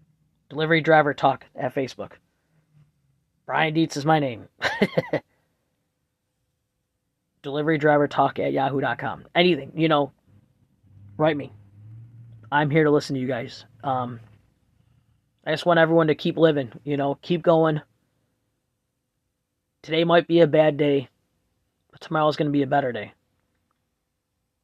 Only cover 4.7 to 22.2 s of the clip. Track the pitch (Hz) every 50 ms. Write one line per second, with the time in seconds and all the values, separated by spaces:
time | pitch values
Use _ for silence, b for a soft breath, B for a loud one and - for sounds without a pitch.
4.7 | 880 932 - - - - - - - 151 - _ _ _ _ _ _ _ _ _
5.7 | _ _ _ _ _ _ _ _ _ _ _ _ _ _ _ _ _ _ _ _
6.7 | _ _ _ _ _ _ _ _ _ _ _ _ _ _ - 143 135 147 151 151
7.7 | 160 151 143 151 147 147 147 143 - - 139 131 - - - 139 143 143 135 135
8.7 | 131 139 131 127 117 117 - 127 98 - - - - 165 180 180 175 127 - -
9.7 | - 160 160 160 156 147 143 131 - _ _ _ _ _ _ _ _ _ _ _
10.7 | _ _ _ _ _ - - - - - 156 156 160 147 131 127 - - - _
11.7 | _ - - - - - - - - - - - - - - - - 147 156 143
12.7 | 139 160 156 147 147 147 - - 143 135 127 127 131 117 117 123 - - - _
13.7 | _ _ - 147 131 127 123 123 120 113 113 - _ _ _ _ _ _ _ _
14.7 | _ _ _ _ _ _ _ _ _ _ _ _ _ _ - 156 156 156 - 175
15.7 | 170 165 165 160 165 165 165 156 147 - - 175 151 147 160 160 156 143 135 113
16.7 | - - - 147 147 139 139 143 139 - - - 175 170 156 175 170 160 160 160
17.7 | 156 156 - _ _ _ _ _ _ _ _ _ _ _ _ _ _ _ _ _
18.7 | _ _ _ _ _ _ _ _ _ _ _ _ _ _ _ _ _ _ _ _
19.7 | _ _ - - 156 160 170 170 170 175 170 - 165 170 170 151 139 156 156 156
20.7 | 151 139 151 147 143 139 131 - _ _ _ _ _ _ _ _ _ _ _ _
21.7 | _ _ _ _ _ - - - 160 156